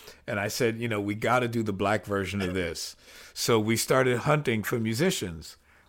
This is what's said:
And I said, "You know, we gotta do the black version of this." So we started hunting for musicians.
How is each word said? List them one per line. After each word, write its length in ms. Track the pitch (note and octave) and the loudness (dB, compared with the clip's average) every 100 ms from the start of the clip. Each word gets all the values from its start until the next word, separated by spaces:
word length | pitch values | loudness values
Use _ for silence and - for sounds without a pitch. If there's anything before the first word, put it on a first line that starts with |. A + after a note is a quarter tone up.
| - - | -20 -14
And 140 | - A2 | -6 -4
I 80 | G#2 | -2
said, 320 | - A#2 A2+ | 0 0 0
"You 60 | A#2 | -2
know, 140 | G#2 | -2
we 160 | G2+ G#2+ | -2 0
gotta 320 | A#2 B2+ A#2+ | 2 2 2
do 160 | A#2 | 0
the 80 | G#2+ | -2
black 340 | F#2+ G2 G#2 - | 0 2 2 0
version 340 | G2+ F#2 G2+ | -2 -2 -2
of 140 | F#2 | -2
this." 400 | F#2 E2+ D#2+ - - - - - | -2 -2 -4 -10 -14 -20 -20 -14
So 240 | - - A2+ | -4 2 4
we 180 | G#2+ A2+ | 4 2
started 420 | - C3+ C3 A#2 | 2 4 4 2
hunting 440 | D3 D3+ D3 A2 | 2 2 2 -2
for 160 | G2 B2 | 0 -2
musicians. 800 | A2 A2+ F3+ - G2 E2 - - _ _ | 0 0 0 0 -6 -10 -14 -20 _ _